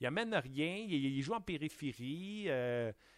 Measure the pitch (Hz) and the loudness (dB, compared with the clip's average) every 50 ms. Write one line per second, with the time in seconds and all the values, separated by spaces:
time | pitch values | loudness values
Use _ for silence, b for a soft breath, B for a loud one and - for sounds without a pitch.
0 | 127 123 147 202 233 233 220 175 123 131 135 139 151 165 180 208 226 208 170 143 | -2 0 2 0 0 2 2 2 2 0 0 0 0 0 0 -2 -2 0 2 2
1 | 135 135 135 135 135 147 226 226 185 - 175 143 151 151 - - 147 139 113 - | 2 2 2 2 0 0 -2 -2 -2 -2 -4 -2 -2 -4 -4 -4 -4 -4 -4 -4
2 | 123 131 143 165 190 196 208 214 208 175 139 127 123 123 120 120 120 113 104 b | -4 -4 -4 -4 -6 -6 -6 -4 0 2 2 2 4 2 2 2 2 0 -2 b
3 | b b b | b b b